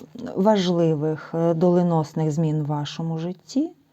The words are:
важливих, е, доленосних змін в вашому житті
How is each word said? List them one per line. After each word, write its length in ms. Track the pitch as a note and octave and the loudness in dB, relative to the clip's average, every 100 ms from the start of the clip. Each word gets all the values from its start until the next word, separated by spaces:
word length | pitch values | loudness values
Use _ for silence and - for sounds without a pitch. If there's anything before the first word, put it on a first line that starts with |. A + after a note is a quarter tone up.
| - - - - | -16 -14 -8 0
важливих, 960 | G3+ G#3 F3+ E3+ E3 D3+ D#3 D#3 - | 2 4 2 2 2 2 -2 -4 -6
е, 200 | E3 E3+ | 0 0
доленосних 760 | E3 F3+ F3+ F3 E3 D3+ D#3+ D#3 | 2 4 4 4 2 0 -2 -2
змін 320 | D3 D#3+ D#3 | 0 0 0
в 40 | D3 | -2
вашому 520 | D3 D3 - E3 D#3+ | -4 -6 -8 -6 -6
житті 520 | E3+ F3+ - C4 E4 - _ | -6 -10 -6 -4 -4 -6 _